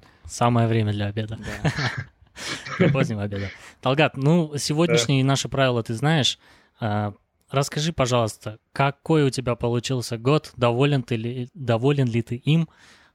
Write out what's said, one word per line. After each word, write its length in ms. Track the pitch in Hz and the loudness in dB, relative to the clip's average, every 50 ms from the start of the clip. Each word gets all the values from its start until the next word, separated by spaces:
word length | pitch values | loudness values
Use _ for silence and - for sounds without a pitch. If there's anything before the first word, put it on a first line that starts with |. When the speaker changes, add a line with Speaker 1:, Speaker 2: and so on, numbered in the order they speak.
| - _ _ _ - | -20 _ _ _ -20
Speaker 1:
Самое 440 | - - - 120 120 120 117 117 113 | -12 -4 0 2 2 4 4 2 2
время 240 | 113 113 107 104 104 | 2 2 0 0 0
для 140 | 104 104 | -2 -4
обеда. 300 | 101 101 110 110 110 110 110 104 107 107 - - | -4 -4 -6 -6 -8 -8 -10 -10 -10 -8 -4 -4
Speaker 2:
Да. 100 | 151 - | -4 -2
Speaker 1:
<laughs> 1040 | - 135 123 - - - - _ _ _ _ _ - - - - - - - - - | -2 -4 -4 -4 -6 -10 -12 _ _ _ _ _ -14 -12 -10 -10 -10 -12 -6 -2 2
Для 100 | 185 165 | 2 2
позднего 340 | 139 135 131 - 113 104 101 | 2 2 0 0 -2 -4 -4
обеда. 260 | 104 101 98 98 92 - - - - - _ | -4 -6 -6 -8 -8 -10 -14 -20 -20 -12 _
Талгат, 360 | - 131 135 143 151 127 - | -2 0 2 4 2 2 0
ну, 400 | 135 135 147 165 175 160 147 147 135 | 0 2 4 4 4 2 0 -4 -6
сегодняшние 640 | - - 147 151 170 170 - 120 117 - 139 131 131 | -4 -2 0 2 2 4 4 2 2 2 2 2 4
Speaker 3:
Да. 60 | 135 | 2
Speaker 1:
наши 200 | 139 131 - - | 2 0 -2 -2
правила 360 | - 139 135 131 123 117 110 | 0 0 2 2 2 0 -2
ты 100 | - 117 | -4 -4
знаешь. 460 | 113 131 151 165 156 120 101 - - _ _ - _ _ _ _ - | -2 0 2 2 2 2 0 0 -4 _ _ -20 _ _ _ _ -6
А, 340 | 113 107 104 107 107 104 101 - _ _ _ _ _ _ | -4 -2 -2 -2 -2 -4 -6 -10 _ _ _ _ _ _
расскажи, 440 | - 135 139 - - 151 151 170 165 | -2 -2 -2 -2 -2 -4 -4 -4 -2
пожалуйста, 680 | - 135 120 127 120 113 107 - - - 107 107 - _ _ - | -2 0 2 2 2 0 0 -2 -8 -12 -14 -16 -16 _ _ -4
какой 500 | - 139 143 - _ - - 160 156 143 | -2 0 0 -2 _ -2 0 2 4 2
у 80 | 135 | 2
тебя 240 | - - 120 123 120 | 0 -2 -2 -4 -4
получился 640 | - - 120 120 120 - - 135 123 113 - 120 113 | -2 -2 -2 -2 -2 -2 -2 -4 -4 -4 -6 -8 -2
год, 340 | 113 127 147 156 - - - | 0 2 2 2 0 -4 -4
доволен 480 | - 123 120 117 120 139 143 147 135 120 | 0 2 2 4 4 2 2 2 0 -2
ты 100 | - 120 | -2 -4
ли, 340 | 110 110 117 123 131 123 123 - | -4 -4 -6 -6 -8 -10 -10 -10
доволен 540 | 175 135 120 117 113 120 139 147 143 135 120 | -6 -2 0 0 2 2 2 2 2 2 0
ли 140 | 110 117 113 | 0 -2 -2
ты 120 | - 120 | -2 -6
им? 340 | 127 - 147 156 165 160 - _ _ - - - _ _ _ | -4 0 2 2 2 2 -2 _ _ -20 -20 -20 _ _ _